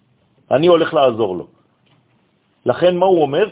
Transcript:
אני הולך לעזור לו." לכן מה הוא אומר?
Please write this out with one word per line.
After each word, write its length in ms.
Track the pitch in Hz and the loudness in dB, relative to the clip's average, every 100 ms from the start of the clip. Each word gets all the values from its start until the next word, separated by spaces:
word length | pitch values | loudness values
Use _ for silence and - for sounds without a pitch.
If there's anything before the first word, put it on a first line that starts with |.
| _ _ _ _ - | _ _ _ _ -4
אני 160 | 123 170 | 0 2
הולך 260 | 170 160 | 2 2
לעזור 440 | 160 135 110 107 90 | 0 0 0 -4 -6
לו." 100 | 85 _ _ _ _ _ _ _ _ _ _ _ - | -12 _ _ _ _ _ _ _ _ _ _ _ -6
לכן 320 | 123 175 180 | -2 0 0
מה 80 | 190 | 2
הוא 160 | 180 | 2
אומר? 280 | 147 147 202 | 0 -2 -4